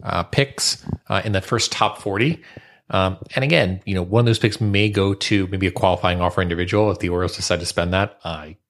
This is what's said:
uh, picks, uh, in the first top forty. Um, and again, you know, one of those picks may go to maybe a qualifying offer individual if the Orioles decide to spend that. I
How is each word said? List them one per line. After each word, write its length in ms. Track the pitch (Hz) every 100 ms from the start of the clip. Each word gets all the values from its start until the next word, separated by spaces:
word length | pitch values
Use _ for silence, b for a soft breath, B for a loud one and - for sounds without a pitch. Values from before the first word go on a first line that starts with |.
uh, 200 | - 85
picks, 600 | 90 - 139 - - - - - _
uh, 120 | 98 110
in 60 |
the 100 | 98
first 280 | - 117 -
top 280 | - 107 -
forty. 420 | - 98 131 165 B B B B _
Um, 280 | 95 95 95 -
and 100 | -
again, 380 | 135 165 98 95
you 100 | -
know, 80 | 95
one 180 | 90 107
of 60 | 120
those 120 | 113
picks 220 | 110 -
may 260 | 107 101 107
go 240 | 101 98
to 320 | 98 - 101 92
maybe 180 | 98 92
a 40 |
qualifying 500 | - 95 90 92 87
offer 180 | 87 -
individual 500 | 90 85 90 104 107
if 80 | 92
the 100 | 92
Orioles 260 | 87 90 -
decide 240 | - 90
to 60 | 85
spend 260 | - 87
that. 260 | 92 101 -
I 320 | 85 80 76 82 _